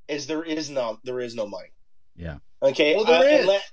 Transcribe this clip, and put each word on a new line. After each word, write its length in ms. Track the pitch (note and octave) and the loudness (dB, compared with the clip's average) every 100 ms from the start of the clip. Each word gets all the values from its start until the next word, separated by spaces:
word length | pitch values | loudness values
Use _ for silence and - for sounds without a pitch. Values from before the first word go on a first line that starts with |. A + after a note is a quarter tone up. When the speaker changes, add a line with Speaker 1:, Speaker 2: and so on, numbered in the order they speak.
| - | -10
Speaker 1:
is 200 | D3 C#3+ | -8 -6
there 160 | D#3 | -6
is 260 | E3 D#3 C#3+ | -4 -6 -6
no, 300 | C3+ A#2 G#2+ | -4 -6 -6
there 160 | B2 B2 | -8 -8
is 160 | A#2+ A#2 | -6 -6
no 100 | G#2 | -8
money. 220 | F#2+ F2+ - - - - - | -10 -14 -20 -20 -20 -20 -14
Speaker 2:
Yeah. 220 | E2+ D2 - - | -14 -14 -18 -2
Speaker 1:
Okay. 320 | C3+ C3+ D3 D#3+ | 0 2 2 2
Speaker 3:
Well, 100 | D3+ | 4
there 140 | E3 | 6
Speaker 1:
Uh, 40 | C#4 D4+ | 6 4
Speaker 3:
is. 40 | F#3+ | 4
Speaker 1:
unle-, 160 | G3 - | 0 0